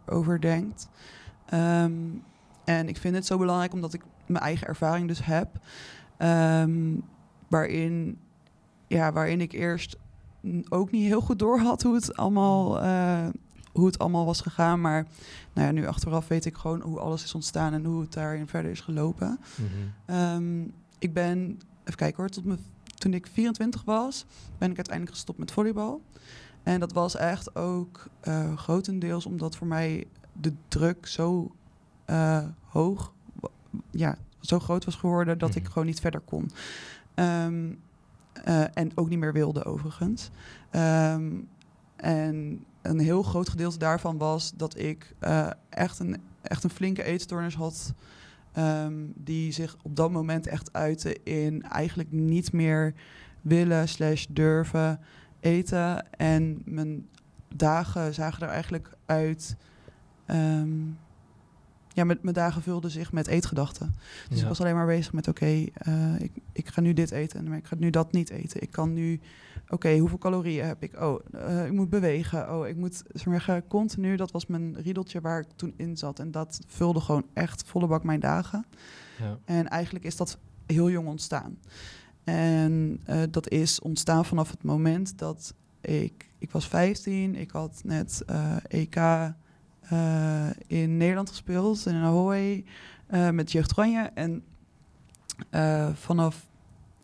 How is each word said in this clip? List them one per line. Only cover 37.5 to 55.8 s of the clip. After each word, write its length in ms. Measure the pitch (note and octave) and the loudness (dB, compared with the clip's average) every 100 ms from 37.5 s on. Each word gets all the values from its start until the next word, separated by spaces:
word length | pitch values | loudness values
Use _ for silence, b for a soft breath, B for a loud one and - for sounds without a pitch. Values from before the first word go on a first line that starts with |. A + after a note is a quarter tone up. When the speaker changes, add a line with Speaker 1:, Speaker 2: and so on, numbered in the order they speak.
| E3+ E3 - - _ _ - - - | -2 -6 -8 -16 _ _ -20 -20 -8
Speaker 1:
eh, 200 | - D#3+ D#3 - | 2 2 2 0
en 140 | E3+ - | -2 0
ook 140 | E3 | 0
niet 100 | E3+ | 0
meer 140 | D#3 | 0
wilde 300 | D3+ D#3 D3 - | 2 2 0 -2
overigens. 640 | D3+ D3+ - F3+ A#3+ - B B B B | -4 -6 -4 -2 -2 -6 B B B B
Ehm, 600 | - E3 D#3+ D#3 D#3+ D#3+ D#3+ - - - - _ - | 0 4 4 4 0 -4 -6 -10 -18 -20 -20 _ -6
en 680 | - D#3+ D#3 D#3 D3+ - - - | 0 0 0 -2 -6 -8 -12 -8
een 180 | - D#3+ | 0 2
heel 240 | D#3 F3+ | 4 4
groot 260 | G2 F3 F3+ | 2 0 -2
gedeelte 280 | E3+ F3 E3 | -2 -2 -2
daarvan 400 | D#3+ E3+ E3+ D#3 | 0 0 -2 -2
was 340 | D#3 D#3+ - - | 0 0 -4 -6
dat 220 | D#3 - | -8 -4
ik, 380 | D3+ D#3 - - | -6 -6 -12 -6
eh, 300 | - D#3 D3+ - - | 0 2 0 -4 -8
echt 300 | - F3+ - | -2 -2 -2
een, 180 | F3+ F3+ - - | -4 -6 -10 -12
echt 220 | - - | -6 -2
een 60 | F3 | -2
flinke 340 | - F#3+ F#3+ | -2 -2 -2
eetstoornis 520 | D#3+ F3 - F3 E3+ D#3 | -2 -2 -4 -4 -4 -4
had, 380 | D#3+ D#3+ - - B B B B B | -6 -6 -8 -10 B B B B B
ehm, 420 | - D#3+ D#3 D3+ D#3 D3+ - | 0 2 2 -2 -6 -10 -10
die 360 | D3 D#3+ D#3+ | -6 -2 -2
zich 260 | D3+ D#3+ - | -2 -6 -8
op 120 | D#3 D3 | -6 2
dat 160 | E3 | 2
moment 360 | F3 D#3+ D#3+ - | 2 0 0 -2
echt 260 | D3+ - | -6 -4
uitte 500 | - D#3 D#3 D#3+ - | -2 0 0 -2 -4
in 380 | - D#3 D3+ D#3 | -2 0 0 -2
eigenlijk 480 | - - D#3 F3 D#3 | -4 -4 -2 -4 -2
niet 400 | D#3 D#3+ E3 - | 0 2 2 2
meer 400 | E3+ D#3+ D#3 D#3 D3+ B B B B | 2 4 4 2 -2 B B B B
willen 460 | D3+ E3+ F3 E3 D#3+ | 4 6 6 4 2
slash 360 | - D#3 D#3 - | 0 2 2 0
durven 720 | D3+ D#3 D#3 D#3+ D#3+ D#3+ D#3 B B B B | 4 6 4 2 2 2 0 B B B B
eten. 680 | E3+ E3+ F3 F3+ | 2 2 2 0